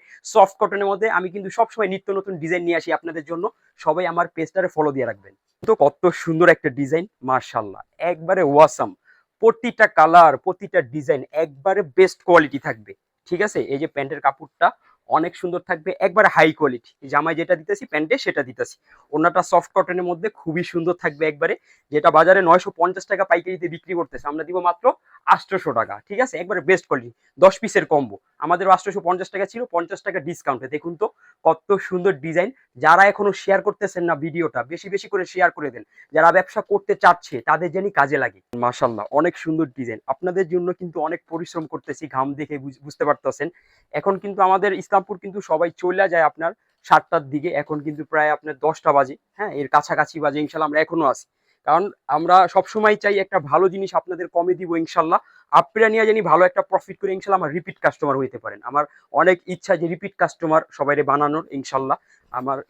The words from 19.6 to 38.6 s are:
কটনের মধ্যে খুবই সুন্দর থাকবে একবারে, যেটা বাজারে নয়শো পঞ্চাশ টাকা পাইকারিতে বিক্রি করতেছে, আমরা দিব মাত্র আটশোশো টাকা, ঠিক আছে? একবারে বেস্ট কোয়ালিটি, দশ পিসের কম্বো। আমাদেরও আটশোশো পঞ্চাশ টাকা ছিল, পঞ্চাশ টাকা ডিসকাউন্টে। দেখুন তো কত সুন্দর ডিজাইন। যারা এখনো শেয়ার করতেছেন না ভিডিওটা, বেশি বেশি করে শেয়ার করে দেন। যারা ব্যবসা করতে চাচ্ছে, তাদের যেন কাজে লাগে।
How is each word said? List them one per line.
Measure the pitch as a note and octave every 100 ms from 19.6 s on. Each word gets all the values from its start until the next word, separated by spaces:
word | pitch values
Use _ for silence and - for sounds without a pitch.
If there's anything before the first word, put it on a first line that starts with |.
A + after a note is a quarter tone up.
| - F#3+
কটনের | F3+ F3+
মধ্যে | F3+ E3+ G#3
খুবই | - E3 D#3+
সুন্দর | E3 E3+ E3
থাকবে | F3 E3+ D3 D#3
একবারে, | D3 E3+ A3+ _ _ _
যেটা | D3 F3
বাজারে | D#3 E3 F#3+
নয়শো | E3+ F3 G3 -
পঞ্চাশ | F3 F#3 -
টাকা | G3
পাইকারিতে | F#3+ F3 F3+ E3+ E3+
বিক্রি | D#3+ F3
করতেছে, | F3 D#3 B2+ C#3+
আমরা | D3+
দিব | D#3+ F3+
মাত্র | E3+ - B3+ - _ _ -
আটশোশো | - - F#3+ D#3 A2+
টাকা, | G2+ G#2 -
ঠিক | G3+ B3+
আছে? | D#3
একবারে | F3+ F3+ C#3+
বেস্ট | F#3 -
কোয়ালিটি, | C#3 A#2+ - _ -
দশ | F#3 -
পিসের | A3 G3+ D#3
কম্বো। | D3+ A#2+ G2 _ - D3+
আমাদেরও | F3 F#3+ F3+
আটশোশো | G3+ G3 E3
পঞ্চাশ | F#3 F#3+
টাকা | F#3+ G3
ছিল, | A#3 B3 E3+
পঞ্চাশ | E3 F#3+ G3+
টাকা | F3+ D3
ডিসকাউন্টে। | E3 D3+ B2 C3 D3
দেখুন | E3+ E3+
তো | A3 _ _ _ D#3+
কত | D#3 - G3 -
সুন্দর | F#3 F#3+ D3 D#3+
ডিজাইন। | D#3+ G3+ - _ B2
যারা | D#3 F3 G3+
এখনো | G3+ G3+ F#3+
শেয়ার | - G3 F#3+
করতেছেন | - G3 F3+ E3+
না | D3
ভিডিওটা, | D#3+ E3 D#3+ B2+ B2
বেশি | E3+ G3
বেশি | G3 -
করে | G3 F3
শেয়ার | F3+ F3 -
করে | D3
দেন। | A#2 - _ _
যারা | D3+ E3 F3
ব্যবসা | - A3 -
করতে | G3 - F#3+
চাচ্ছে, | F#3 F3 - B2+ D3+
তাদের | D#3 E3+ F3
যেন | G3 F3
কাজে | C#3 C#3+
লাগে। | B2 - _ A#2+